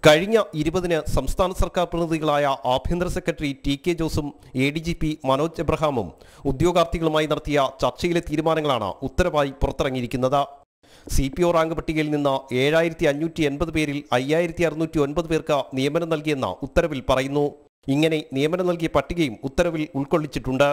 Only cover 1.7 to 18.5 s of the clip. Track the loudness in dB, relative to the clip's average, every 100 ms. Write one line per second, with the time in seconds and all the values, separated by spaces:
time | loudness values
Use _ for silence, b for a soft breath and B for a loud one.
1.7 | 0 -2 -2 -2 0 2 2 2 0 0
2.7 | 0 0 -2 -2 -4 -4 -4 -6 -4 -4
3.7 | -2 -2 -2 -2 -2 -4 -10 B -2 0
4.7 | 0 -6 -2 -2 -2 0 2 0 -2 -2
5.7 | 0 0 0 -4 -10 B B -4 0 2
6.7 | 4 2 0 0 0 0 -2 0 0 0
7.7 | 0 -2 0 0 0 -2 -2 0 0 2
8.7 | 0 -2 -4 -4 0 0 2 0 0 -4
9.7 | -2 -2 -2 -4 -2 0 2 -2 -8 _
10.7 | _ B B B 0 0 2 2 2 0
11.7 | -2 -4 -2 0 0 0 0 -2 0 2
12.7 | 2 0 0 0 0 -2 0 -2 0 -2
13.7 | 0 -2 -4 -2 -2 2 0 0 0 -2
14.7 | 0 -2 0 0 0 -2 -2 0 -2 0
15.7 | -2 0 0 -2 -2 -2 -2 -2 -4 -2
16.7 | 0 0 -4 0 0 2 0 0 -4 _
17.7 | _ -2 2 2 0 -2 -2 0